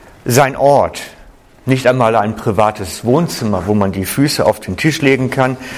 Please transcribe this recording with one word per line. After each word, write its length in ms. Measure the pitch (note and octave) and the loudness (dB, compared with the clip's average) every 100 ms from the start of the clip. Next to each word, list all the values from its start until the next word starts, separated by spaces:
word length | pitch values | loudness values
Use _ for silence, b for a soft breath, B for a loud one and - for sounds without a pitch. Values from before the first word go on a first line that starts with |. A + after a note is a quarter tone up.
| B B - | B B 0
sein 280 | B2 C3+ | 2 2
Ort. 460 | - C#3 C#3 E2+ - - - - - _ _ | 2 4 4 2 -4 -16 -20 -20 -20 _ _
Nicht 220 | - C3 B2 | -2 2 2
einmal 280 | C3 A2+ | 2 2
ein 220 | A2+ G#2+ G#2+ | 2 0 -2
privates 680 | B2 G2 G#2+ G#2 F#2 - A2 | -2 2 2 0 -10 -6 0
Wohnzimmer, 600 | C#3 F3 - A2+ F#2+ F2+ | 0 0 -4 -4 -2 0
wo 60 | |
man 180 | G#2 G2 | 0 0
die 140 | F#2 | -2
Füße 400 | F#2 - D3 - | -4 -2 -2 2
auf 160 | - - | 0 0
den 160 | - F2+ | -4 -2
Tisch 240 | D#3 C#3+ | -2 0
legen 300 | C#3 C3 B2+ | 0 0 0
kann 260 | C3+ B2+ B2+ B | 0 -2 -2 B